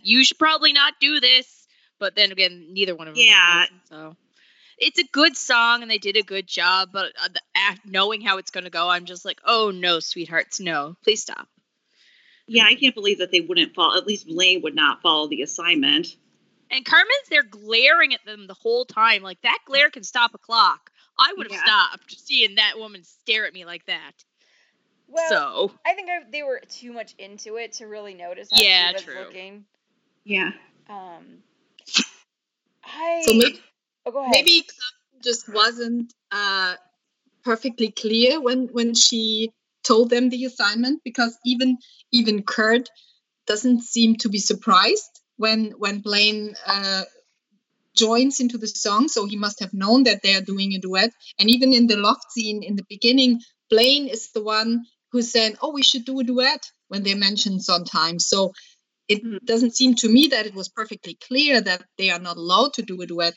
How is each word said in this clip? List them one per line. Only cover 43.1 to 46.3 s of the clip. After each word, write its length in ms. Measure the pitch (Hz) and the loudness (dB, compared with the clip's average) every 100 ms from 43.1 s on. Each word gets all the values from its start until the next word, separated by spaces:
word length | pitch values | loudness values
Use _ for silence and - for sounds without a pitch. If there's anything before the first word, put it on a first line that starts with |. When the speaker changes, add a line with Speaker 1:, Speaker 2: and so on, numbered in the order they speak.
| _ _ _ - | _ _ _ -6
Speaker 4:
doesn't 360 | - 254 240 | -2 2 0
seem 340 | - 233 226 226 | 0 2 2 2
to 120 | 220 | -2
be 100 | 202 | -2
surprised 800 | - 214 - 185 208 427 - - _ - | -2 -2 2 2 4 0 -4 -20 _ -4
when, 340 | 220 220 220 202 | -2 0 -2 -4
when 220 | 202 202 | -6 -6
Blaine, 540 | 208 202 208 | -2 2 2